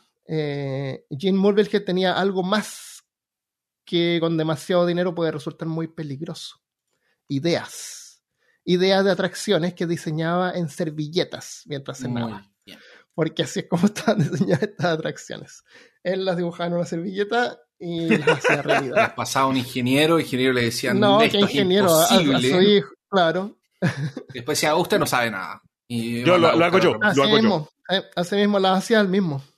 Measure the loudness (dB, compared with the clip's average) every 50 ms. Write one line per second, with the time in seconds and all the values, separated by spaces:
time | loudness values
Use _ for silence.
0 | _ _ _ _ _ -6 -4 -4 -4 -4 -4 -6 -6 -6 -6 -6 -6 -6 -8 -10
1 | -12 -12 -10 -4 -2 0 2 2 2 4 4 2 2 2 0 -2 -2 -2 -2 0
2 | 0 0 2 0 0 0 0 -2 -2 0 0 -2 -2 -4 -10 -16 -18 -20 -20 -20
3 | -20 _ _ _ _ _ _ _ _ _ _ _ _ _ _ _ _ -4 0 0
4 | 2 2 2 0 0 0 0 0 0 -2 -2 -4 -2 0 2 2 2 2 2 0
5 | -2 -2 -2 -2 -2 -2 -2 -4 -8 -10 -10 -8 -8 -6 -6 -6 -6 -8 -8 -10
6 | -10 -10 -10 -10 -10 -12 -12 -12 -14 -18 -18 _ _ _ _ _ _ _ _ _
7 | _ _ _ _ _ -6 -6 -4 0 0 0 -2 -2 -6 -12 -16 -16 -16 -16 -18
8 | -20 -20 -20 _ _ _ _ _ _ _ _ _ _ 0 2 2 4 4 4 4
9 | 4 2 2 0 -2 -4 -6 -6 -2 0 0 0 0 -2 -4 -4 -4 -4 -4 -4
10 | -6 -6 -6 -4 -2 -2 0 0 -2 -2 -2 -4 -6 -6 -6 -6 -6 -6 -6 -6
11 | -8 -4 -2 -2 -4 -2 -6 -12 -14 -16 -18 -20 -14 -12 -12 -10 -10 -12 -12 -10
12 | -8 -6 -6 -4 -6 -6 -8 -12 -16 _ _ _ _ -20 -20 -20 -20 -20 -20 -20
13 | _ _ _ -4 -4 -2 -2 -4 -4 -4 -6 -8 -4 -2 0 2 2 2 0 0
14 | -2 0 0 2 0 0 0 -2 0 0 0 0 -2 -4 -6 -4 -2 -2 -2 -2
15 | -4 -6 -8 -10 -12 -14 -14 -14 -16 -18 -20 -20 _ _ -20 -20 -20 _ _ _
16 | -6 -6 -4 -2 -2 -2 -2 -2 -2 -4 -6 -6 -6 -4 -2 -2 -2 -4 -4 -6
17 | -6 -6 -4 -4 -4 -2 -2 -2 -2 -2 -4 -10 _ _ _ _ -10 -8 -6 -4
18 | 0 2 2 2 2 2 0 2 2 0 0 0 0 0 0 0 0 0 0 0
19 | 0 0 -2 -6 -6 -4 0 0 0 2 0 0 -2 -4 -4 -4 -2 0 2 4
20 | 4 4 4 2 2 0 -2 0 2 2 2 2 0 0 -2 -2 -2 0 2 4
21 | 4 4 6 6 4 4 2 2 0 2 2 0 2 2 2 4 4 4 4 4
22 | 4 4 4 4 4 4 2 2 2 2 4 4 6 6 6 4 2 -2 -8 -20
23 | _ _ 0 2 2 2 2 0 -4 -8 -10 _ _ _ _ _ -2 -2 -2 -2
24 | -6 -8 -8 -10 -14 -14 -14 -10 -6 -4 -2 0 0 2 2 2 2 2 0 0
25 | 0 0 0 0 0 0 -2 -6 -8 -10 -12 -14 _ _ _ _ _ -8 -6 -4
26 | -4 -4 -4 -2 2 2 4 4 4 4 4 4 2 4 4 4 4 2 2 2
27 | 0 0 2 2 4 4 4 4 4 4 2 0 -2 -6 _ _ _ -4 -4 -4
28 | -4 -4 -6 -6 -4 -2 0 0 2 2 2 2 2 2 2 2 0 2 2 2
29 | 2 2 2 0 0 0 -2 -4 -8 -12 _